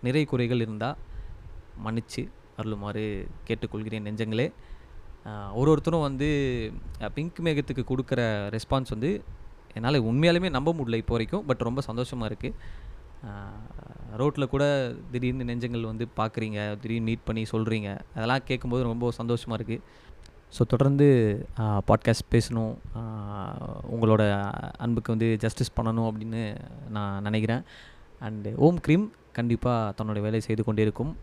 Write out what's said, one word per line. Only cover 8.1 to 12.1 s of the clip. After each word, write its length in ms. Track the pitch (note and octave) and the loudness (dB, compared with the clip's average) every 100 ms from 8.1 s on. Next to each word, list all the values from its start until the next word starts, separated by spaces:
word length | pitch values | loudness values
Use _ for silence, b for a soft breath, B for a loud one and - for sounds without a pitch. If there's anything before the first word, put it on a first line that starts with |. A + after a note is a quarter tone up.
| B2 A#2 G#2 G2+ | 0 2 0 -2
response 400 | A2 - C3+ B2+ | -6 0 -2 0
வந்து 360 | G#2+ C3 G3+ - - - - - | -2 0 -2 -6 -14 -14 -18 -14
என்னால 240 | - A#2 C#3+ | -4 2 2
உண்மையாலுமே 520 | A2+ B2 E3 E3+ F#3 | 4 4 6 4 2
நம்ப 220 | C3 D3 | 0 0
முடியல 220 | E3+ B2 | 0 0
இப்போ 180 | A2+ A2 | 0 0
வரைக்கும். 360 | A#2 A2+ G3 D3+ | 0 0 -2 0
But 100 | B2 | 0
ரொம்ப 240 | A#2 B2+ C#3 | 0 -2 -4
சந்தோஷமா 380 | A2+ B2 | -4 -4